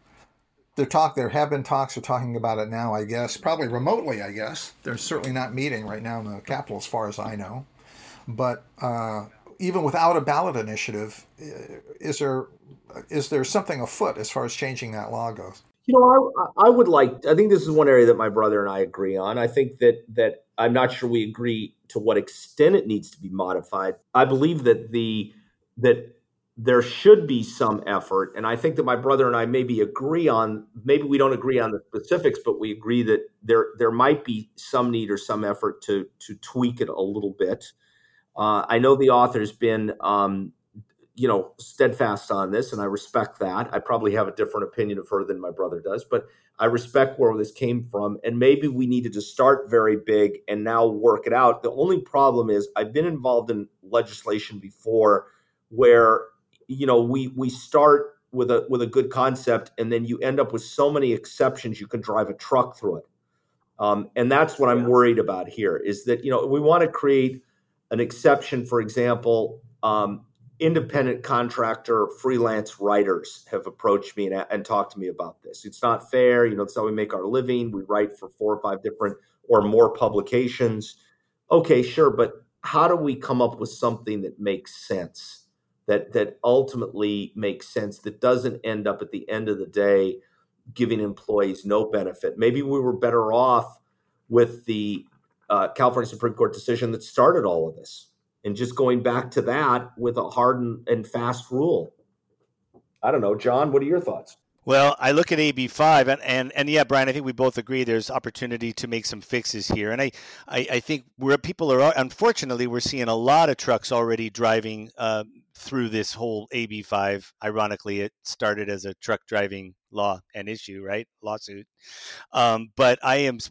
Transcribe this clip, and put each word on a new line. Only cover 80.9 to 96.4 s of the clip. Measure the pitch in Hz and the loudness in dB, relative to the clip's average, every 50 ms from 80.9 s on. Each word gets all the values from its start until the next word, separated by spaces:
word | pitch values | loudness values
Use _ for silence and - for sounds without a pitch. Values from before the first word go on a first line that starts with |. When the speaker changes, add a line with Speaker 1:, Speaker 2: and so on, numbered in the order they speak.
| - _ _ _ _ _ _ _ _ _ _ - | -16 _ _ _ _ _ _ _ _ _ _ 2
Speaker 2:
Okay, | 170 165 165 - 151 123 123 | 4 4 6 6 4 4 4
sure. | - - 156 156 139 | 2 2 4 4 4
But | - 120 117 107 - - _ _ _ _ | 4 4 2 0 -2 -6 _ _ _ _
how | - - - 151 165 175 | -10 -2 0 2 4 4
do | 175 | 2
we | 170 151 143 123 | 2 0 -2 -4
come | - - - 127 123 | -4 -4 -2 0 2
up | 120 117 - - | 2 0 0 -4
with | 107 - | -10 -10
something | - - 123 117 113 110 - 107 107 101 98 | -6 -4 -2 -2 -2 -4 -6 -6 -6 -6 -6
that | - - - | -8 -10 -6
makes | 101 101 95 92 - - - - - - | -4 -4 -4 -4 -6 -14 -18 -16 -10 -8
sense, | 104 92 87 - - - - - - - _ _ _ _ _ _ _ _ _ - | -6 -6 -6 -8 -14 -18 -20 -20 -20 -20 _ _ _ _ _ _ _ _ _ -2
that, | 104 104 - - - | -2 -2 -2 -2 -2
that | 117 104 - - - - | -2 -2 -2 -4 -2 0
ultimately | 120 123 135 135 135 - 120 107 92 - 101 107 104 104 101 98 - - | 2 2 2 2 0 -4 -8 -8 -8 -6 -4 -4 -2 -2 -4 -6 -10 -8
makes | 104 110 101 95 - - - | -6 -6 -6 -6 -6 -12 -10
sense, | - 117 104 101 101 - | -8 -6 -6 -6 -10 -12
that | - 104 101 - | -12 -14 -8 -2
doesn't | - 127 127 120 - 120 101 - - | 0 0 0 0 0 -4 -6 -6 -6
end | 113 110 107 104 104 | -6 -6 -4 -4 -4
up | 98 - 104 | -6 -6 -8
at | - | -12
the | - 98 - - | -12 -12 -8 -6
end | 110 110 110 107 | -6 -4 -4 -4
of | 101 95 | -4 -4
the | 92 85 | -6 -6
day | - 104 101 101 101 98 95 95 90 - - _ _ _ _ _ _ _ _ 120 - | -2 0 2 4 4 4 4 2 -2 -6 -12 _ _ _ _ _ _ _ _ -14 -6
giving | - 120 113 113 107 | -4 -2 -2 0 -2
employees | 107 104 98 - - - 107 104 98 95 92 - - | -2 -4 -6 -8 -6 -2 0 0 0 0 -2 -6 -4
no | 101 101 107 110 | -2 0 0 0
benefit? | - 107 104 95 90 90 - - 85 - 107 | 0 -2 -4 -4 -6 -6 -6 -6 -6 -2 0
Maybe | 113 120 120 143 143 | 2 2 2 0 -2
we | 139 139 139 | -2 -2 0
were | 127 127 120 | 0 -2 -2
better | 123 123 120 120 117 110 110 | 0 0 0 2 2 2 2
off | 113 120 127 127 123 117 120 - - _ _ _ _ _ _ _ _ _ _ - | 2 2 4 4 4 2 0 -2 -10 _ _ _ _ _ _ _ _ _ _ 2
with | 117 120 120 117 120 120 - | 4 4 4 4 2 -4 -6
the, | 113 110 107 104 104 101 92 - _ _ _ _ _ _ _ _ - | -6 -4 -2 -2 -4 -4 -6 -10 _ _ _ _ _ _ _ _ 0
uh, | 104 98 95 - | 2 2 2 0
California | - - 127 123 123 127 113 - | 0 2 2 2 2 0 -2 -4
Supreme | - 104 120 113 107 | -4 -4 -4 -4 0
Court | - | 0